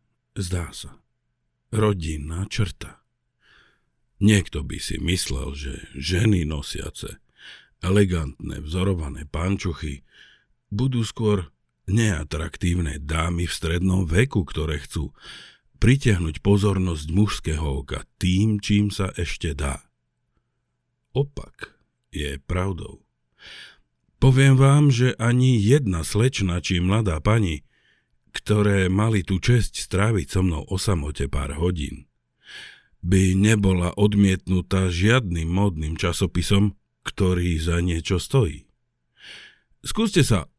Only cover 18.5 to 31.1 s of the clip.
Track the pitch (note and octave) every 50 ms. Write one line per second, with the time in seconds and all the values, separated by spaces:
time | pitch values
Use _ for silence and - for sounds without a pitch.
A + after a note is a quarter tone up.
18.5 | G#2 G2+ - - G#2 G2+ G#2 G2+ - - G2 F2+ - - E2 - - - - D#2+
19.5 | D2+ D2 C#2+ C#2 C2+ - - _ _ _ _ _ _ _ _ _ _ _ _ _
20.5 | _ _ _ _ _ _ _ _ _ _ _ _ - C3 C#3+ C#3 - - - -
21.5 | - _ - - _ _ _ _ _ _ _ _ - - D2 C#2 C#2 C#2 - -
22.5 | E2+ F2+ F#2+ G2 F#2 E2 - - - - _ _ _ _ _ _ _ _ - -
23.5 | - - - - - _ _ _ _ _ _ _ _ _ C3 C3+ B2+ C3 C3+ C3+
24.5 | C3+ C3 C3+ C#3 C#3 D3 D3 C#3+ B2 A#2 B2 B2+ - - A2+ A#2+ B2 B2+ B2+ C3
25.5 | B2+ A2 G2 G#2+ C#3 D3+ C3+ G2 F2+ D#2+ D2 - - G#2 A#2 C3+ - - G2 F2+
26.5 | F2 F2 - - F#2 F2 F2 F#2 G2+ A2 G#2+ F#2 D#2+ D2+ - G#2+ A2 A#2 G#2 F2
27.5 | D#2 C#2+ - _ _ _ _ _ _ _ _ _ _ _ _ _ - - - -
28.5 | G#2 G#2 G#2 G#2 G2 G2 F#2 F2+ F#2+ G2+ G#2+ A2+ A2 G2 E2+ - F#2+ F2 - A#2
29.5 | B2 A#2 F#2+ - - - - - - F#2 G2+ A2+ A2+ F#2 C#2+ - - F#2+ F#2+ F#2
30.5 | D#2+ D2 C#2+ - F#2+ F#2 - A2 F#2+ D#2+ C#2+ D2+